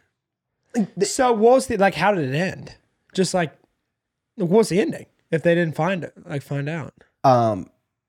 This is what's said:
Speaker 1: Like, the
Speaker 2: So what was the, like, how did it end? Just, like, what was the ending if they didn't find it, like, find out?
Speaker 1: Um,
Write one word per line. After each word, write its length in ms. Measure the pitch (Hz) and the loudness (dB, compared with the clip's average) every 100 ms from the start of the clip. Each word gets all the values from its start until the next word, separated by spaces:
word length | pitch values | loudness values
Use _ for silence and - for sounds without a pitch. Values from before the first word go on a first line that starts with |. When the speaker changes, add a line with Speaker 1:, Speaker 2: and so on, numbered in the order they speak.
| _ _ _ _ _ _ _ | _ _ _ _ _ _ _
Speaker 1:
Like, 140 | 240 190 - | -4 -4 -4
the 80 | |
Speaker 2:
So 260 | 196 - 247 | -4 0 0
what 200 | 226 233 | 4 4
was 140 | 262 - | 4 2
the, 100 | 214 | 0
like, 180 | 196 | 0
how 180 | 151 196 | 2 0
did 140 | 190 131 | 0 -2
it 60 | |
end? 400 | 143 185 135 - - _ _ _ | -2 -4 -6 -16 -20 _ _ _
Just, 220 | 185 185 | -4 -2
like, 180 | 185 165 _ _ _ _ _ _ _ _ - | -2 -4 _ _ _ _ _ _ _ _ -6
what 120 | 170 | 2
was 200 | 214 214 | 2 2
the 100 | 175 | 0
ending 260 | 330 - - _ - | -2 -4 -14 _ -6
if 120 | 160 | 0
they 120 | 175 | 2
didn't 220 | 170 165 143 | 2 0 -2
find 260 | 165 190 | -2 -4
it, 120 | - - 175 | -8 -16 -10
like, 160 | 147 | -10
find 260 | - 143 143 | -6 -6 -6
out? 260 | 165 123 _ _ _ | -8 -10 _ _ _
Speaker 1:
Um, 460 | 135 123 113 95 - _ _ _ | 2 4 2 -2 -8 _ _ _